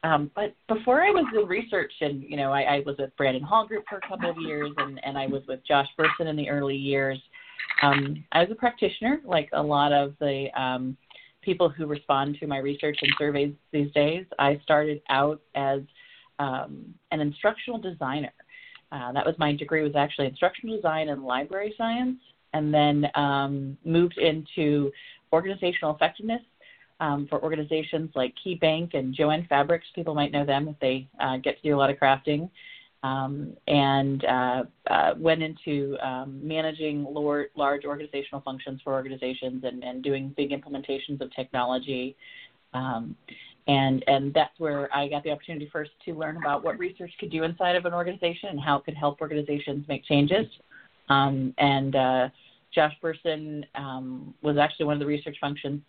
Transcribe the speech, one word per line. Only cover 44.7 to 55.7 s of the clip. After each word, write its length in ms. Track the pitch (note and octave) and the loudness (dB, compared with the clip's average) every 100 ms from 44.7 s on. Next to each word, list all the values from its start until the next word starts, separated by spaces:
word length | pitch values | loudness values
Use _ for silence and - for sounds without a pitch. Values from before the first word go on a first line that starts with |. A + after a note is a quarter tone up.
| C#3+ C#3+ | -2 -2
I 140 | C#3 C#3+ | -2 -2
got 160 | D3 | -4
the 80 | D3+ | -4
opportunity 380 | D3 - D#3+ D3 | -6 -6 -10 -8
first 200 | D#3+ D3+ _ - | -8 -8 _ -12
to 80 | |
learn 220 | D#3+ D#3 D#3+ | -6 -6 -4
about 300 | D3 C#3+ D#3+ | -2 0 -2
what 120 | - | -4
research 340 | F3+ F#3+ F3 - | -6 -6 -14 -10
could 120 | F#3 | -6
do 120 | D#3+ | -2
inside 340 | D#3+ E3+ F3+ F3+ | -2 0 2 2
of 80 | F3 | 0
an 80 | |
organization 560 | F3 F3 F#3 F3 E3+ G3+ | -2 -2 -2 -2 -2 -8
and 100 | D3 | -4
how 180 | C#3+ C#3+ | 0 0
it 60 | |
could 140 | - D3+ | 0 -2
help 240 | D3 C#3+ | -2 -2
organizations 640 | D#3 D3+ D3 C#3+ C#3+ C#3+ D3 | -4 -4 -2 -4 -4 -6 -4
make 160 | C3+ | -8
changes. 440 | - C#3+ C#3+ F#3+ E3+ - _ - - _ - | 2 4 6 4 0 -8 _ -20 -20 _ 2
Um, 460 | C#3 C#3 C#3 C3 - | 4 4 2 -2 2
and, 380 | C#3+ C#3 C3+ C3+ | 4 4 2 2
uh, 340 | C3 B2+ B2+ _ - _ _ - | 4 4 0 _ -20 _ _ 2
Josh 180 | D3+ D3 | 2 0
Bersin, 640 | E3 D#3 E3+ D#3 D3+ D3+ D3 - | -6 -4 -4 -4 -6 -8 -8 -10
um, 580 | C#3 C3 C3 B2+ - - | -8 -8 -8 -10 -12 -4
was 160 | D3+ C#3+ | 0 4
actually 300 | D3+ - D3+ | 4 2 0
one 60 | |
of 60 | D3 | 0
the 60 | C#3+ | 0
research 320 | D3 D3+ C#3+ | -2 -4 -6
functions 420 | C#3+ C#3+ C#3+ | -6 -4 -6